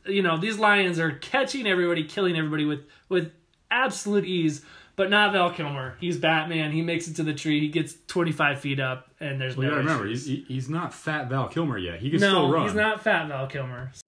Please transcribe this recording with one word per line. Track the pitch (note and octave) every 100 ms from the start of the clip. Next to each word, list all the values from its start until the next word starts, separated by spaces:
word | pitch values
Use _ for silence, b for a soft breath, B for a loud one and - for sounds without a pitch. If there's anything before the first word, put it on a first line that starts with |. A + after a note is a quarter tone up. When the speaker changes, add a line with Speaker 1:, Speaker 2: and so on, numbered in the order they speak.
| -
Speaker 1:
you | G3
know, | F3+ D#3+
these | G#3+ G#3+
lions | G#3+ G3+ F#3 E3
are | E3
catching | C3+ - C4+ C4 C#4 G#3+
everybody, | F3+ F3 E3+ D#3
killing | G#3 F3+ D#3+
everybody | D3+ D3+ D3
with, | C#3+ - b b
with | F#3 D#3+ - _ _ -
absolute | A#3+ C4 - G3+ G3+ F3+
ease. | F3+ D#3 C#3 B B B -
But | F#3+
not | G#3 G3+
Val | G3 F3
Kilmer. | F3 D3 C#3 C3 -
He's | F3 D3
Batman. | D#3+ D#3+ D#3+ E3 D3+
He | D#3+
makes | E3 E3+ E3+
it | D#3
to |
the | D#3
tree. | C#3 D#3 D3
He | D3+
gets | D#3+ D3+ - -
twenty-five | F3+ E3 D#3 D3 C3+
feet | C#3+ C#3
up, | C3 C3 - -
and | D3+ C3+
there's | C3 C3
Speaker 2:
Well, |
Speaker 1:
no | C3+ D3
Speaker 2:
you |
gotta | D3
remember, | C#3 G#2
Speaker 1:
issues. | B2 C#3+
Speaker 2:
he's, | C#3 -
he, |
he's | C3 B2+
not | E3 E3+
fat | - D#3+ D3+ B2
Val | C3+ A2
Kilmer | E3 D#3+ G#2+
yet. | F2 E2+
He | C3
can | F#3
Speaker 1:
No, | G3
Speaker 2:
still | F#3 C#3
run. | D#3+ G#3
Speaker 1:
he's | G#3
not | A3 G#3+
fat | A3 F3 D3+
Val | C3+ C3+
Kilmer. | C#3 B2+ B2 C3 -